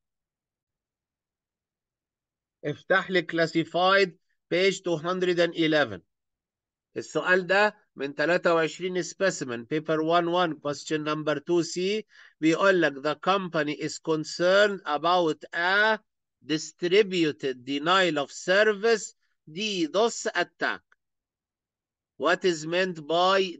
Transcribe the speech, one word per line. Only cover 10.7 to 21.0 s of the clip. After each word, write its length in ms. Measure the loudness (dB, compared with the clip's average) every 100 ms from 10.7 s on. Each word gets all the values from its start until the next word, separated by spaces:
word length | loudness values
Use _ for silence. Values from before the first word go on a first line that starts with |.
| -8 -6 -4
number 360 | -2 -2 -2 -4
two 220 | 0 0
C، 420 | 0 -4 -4 -4 -8 -20 -20 _
بيقول 420 | 0 4 4 4
لك 100 | 2
the 240 | 0 -4 -2
company 580 | 0 0 0 -2 -2
is 240 | -4 -8 -8
concerned 840 | -4 -4 -4 -2 2 4 4 0 -4
about 580 | -2 2 2 2 -2 -8
a 460 | -4 0 2 2 0 _ _ _ _ -6
distributed 1160 | -6 -6 -6 2 2 2 0 0 -2 -6 -8
denial 540 | -8 -4 0 2 2 0
of 120 | -6
service 840 | -6 0 2 2 2 0 0 -4 -18 _ _ -16
D 360 | -8 -6 -2 -2
dos 400 | 0 0 -2 -4
attack. 480 | -4 -4 _ -6 -6 _ _